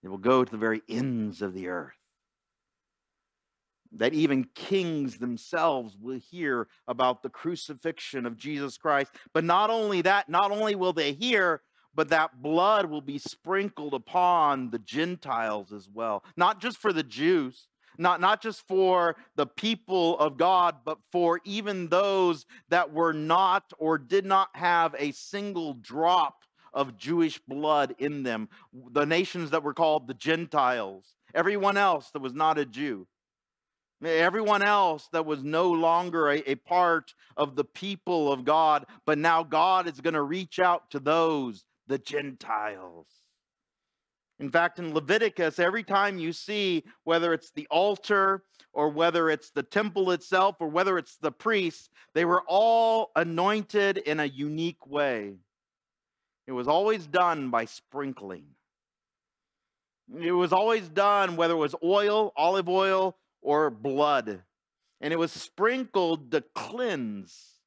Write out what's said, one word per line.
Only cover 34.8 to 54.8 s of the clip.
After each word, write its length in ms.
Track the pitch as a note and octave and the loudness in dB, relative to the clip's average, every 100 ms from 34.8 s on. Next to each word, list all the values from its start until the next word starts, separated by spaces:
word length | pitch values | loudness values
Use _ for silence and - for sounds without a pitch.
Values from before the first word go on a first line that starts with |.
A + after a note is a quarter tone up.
| F#3 D#3 - | 2 -2 -4
that 140 | E3 D#3 | -4 -2
was 160 | D3+ | -4
no 280 | C3+ D#3 F3+ | -2 0 2
longer 600 | E3 E3 E3+ F3+ E3 D3 | 2 2 2 0 0 2
a, 80 | D3 C#3 | 0 -2
a 80 | |
part 580 | C3+ _ F3+ F3+ E3 - - _ - | -6 _ 2 2 2 -2 -20 _ -4
of 200 | C#3+ C3 | -4 -2
the 80 | |
people 680 | C#3 - G3 G3 - F3 D3 | -6 -6 -10 -8 -2 0 0
of 140 | C#3 B2+ | 0 2
God, 400 | D#3 D#3+ D3 B2+ - | 2 4 2 -2 -10
but 140 | - D3+ | -2 2
now 240 | D#3+ E3 | 4 2
God 440 | D#3+ D#3 F3 F#3 F3 | 2 2 2 2 0
is 140 | C3+ | -4
gonna 220 | D#3+ D#3 | -2 -2
reach 360 | C#3+ F3 F3+ - | -2 -4 -6 0
out 320 | F3+ F3 _ | 2 2 _
to 60 | C#3+ | -6
those, 680 | C3+ D#3+ E3 D3+ B2+ G2+ _ _ _ | 0 2 2 0 -4 -10 _ _ _
the 100 | C3+ | -6
Gentiles. 1080 | - C#3+ C#3+ B2 - A2 G#2+ G2 F#2 E2+ D#2 _ _ _ _ _ _ _ _ _ _ _ _ _ | -4 -8 -8 -12 -6 -4 -4 -8 -16 -20 -20 _ _ _ _ _ _ _ _ _ _ _ _ _
In 120 | C#3+ | -2
fact, 280 | E3+ F3 - | 0 0 -4
in 160 | E3+ | -4
Leviticus, 640 | D#3 C#3+ G#3 A3 G3 E3 D3+ | -4 0 0 0 0 -4 0
every 260 | F3 G#3 | 0 0
time 340 | G3+ G3 G3+ F#3+ | -2 0 0 -2
you 140 | D#3+ | -6
see, 520 | E3 - G#3 G3 E3+ - _ | -8 -6 -2 0 -2 -4 _
whether 300 | - E3 E3+ | 0 0 2
it's 160 | E3 - | -2 -4
the 180 | - D3+ | -14 -2
altar 760 | D#3 G3+ G3 - G#3 F#3+ G3 _ _ - | 2 2 0 0 2 4 0 _ _ -12
or 160 | - D3+ | -2 -2
whether 400 | D3 E3 E3+ D#3+ | 2 2 4 2
it's 220 | D3+ - | 0 -4
the 120 | - | -8
temple 480 | C3+ G#3 G#3+ F#3+ F#3 | -2 -2 -2 0 0
itself 460 | F3 - F#3 G3 G3 | 0 0 2 2 0
or 100 | D#3+ | -4
whether 280 | D#3 F#3+ F3+ | 0 0 0
it's 220 | - - | -4 -6
the 120 | D3+ | -6
priests, 600 | B2+ A3 G#3+ F3 - - _ _ | -4 -2 0 -2 -6 -20 _ _
they 100 | D#3 | 0
were 180 | E3+ F3+ - | 2 2 2
all 600 | F#3 A3+ A3+ A3+ A3+ G#3+ | 2 4 4 4 2 0
anointed 840 | - E3+ E3 F#3 G#3+ G#3 G#3 G3 F#3+ | 0 0 0 2 0 0 2 2 0
in 220 | - D#3 | -2 -2
a 40 | |
unique 600 | D3 C3 D3 D#3 E3 - | -2 -4 -6 -4 -6 -6